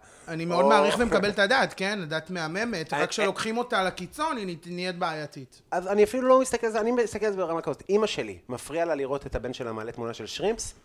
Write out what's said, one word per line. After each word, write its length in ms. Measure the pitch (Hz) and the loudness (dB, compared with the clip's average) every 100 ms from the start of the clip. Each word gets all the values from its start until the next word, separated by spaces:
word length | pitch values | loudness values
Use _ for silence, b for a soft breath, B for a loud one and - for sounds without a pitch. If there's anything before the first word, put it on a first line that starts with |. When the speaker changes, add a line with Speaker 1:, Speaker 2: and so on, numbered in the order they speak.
| B B B | B B B
Speaker 1:
אני 160 | 160 | -6
מאוד 200 | 165 175 | -2 4
Speaker 2:
או 40 | 185 | 6
Speaker 1:
מעריך 280 | 214 151 214 | 6 6 2
ומקבל 300 | 233 202 202 | 2 2 2
את 80 | 202 | 2
הדת, 360 | 202 262 175 - | 4 4 2 0
כן? 240 | 190 208 | -4 -4
הדת 280 | 156 160 160 | -4 -6 -4
מהממת, 640 | 180 156 185 240 185 156 | -6 -4 -4 -4 -4 -4
Speaker 2:
אה, 60 | 143 | -2
Speaker 1:
רק 40 | |
Speaker 2:
אה. 40 | 170 | 0
Speaker 1:
כשלוקחים 520 | - 196 185 220 226 | 0 0 0 -2 -2
אותה 240 | 240 208 | 0 0
לקיצון, 520 | 185 180 180 - 311 254 | 0 -2 -8 -4 -2 -2
היא 100 | 190 | -6
נת-, 200 | 165 170 | -8 -8
נהיית 320 | 175 185 175 | -6 -4 -2
בעייתית. 640 | 175 156 147 143 127 - - | -2 -4 -8 -12 -18 -18 -6
Speaker 2:
אז 160 | 175 185 | -4 2
אני 160 | 208 | 4
אפילו 240 | 208 262 254 | 4 4 6
לא 120 | 262 | 6
מסתכל 260 | 254 233 226 | 6 0 0
על 60 | |
זה, 80 | 220 | 0
אני 120 | 226 | 2
מסתכל 340 | 247 220 208 214 | 2 0 0 -2
על 60 | |
זה 60 | 190 | 0
ברמה 240 | 165 165 | -2 -2
כזאת. 200 | 160 135 - | -4 -4 2
אמא 160 | 202 214 | 2 2
שלי 320 | - 110 90 - | 0 -6 -8 -10
מפריע 360 | 123 - 160 | -10 -6 -2
לה 100 | 170 | 0
לראות 320 | 143 131 139 135 | 0 0 -4 -4
את 80 | |
הבן 180 | 127 123 | -6 -6
שלה 200 | 127 120 | -6 -6
מעלה 200 | 110 113 | -6 -8
תמונה 220 | 113 117 | -6 -6
של 120 | 110 107 | -6 -8
שרימפס, 480 | - 185 226 - - | -2 -2 -2 -6 -12